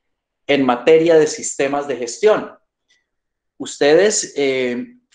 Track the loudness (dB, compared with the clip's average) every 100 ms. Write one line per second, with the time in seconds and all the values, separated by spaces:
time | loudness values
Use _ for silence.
0 | _ _ _ _ -2 0 0 0 4 4
1 | 6 4 4 -2 -10 -4 -4 -4 -6 -8
2 | -8 -2 0 0 -2 -18 _ _ _ _
3 | _ _ _ _ _ -18 -14 -2 2 4
4 | 2 0 -6 -4 -2 -2 -4 -6 -10 -16
5 | _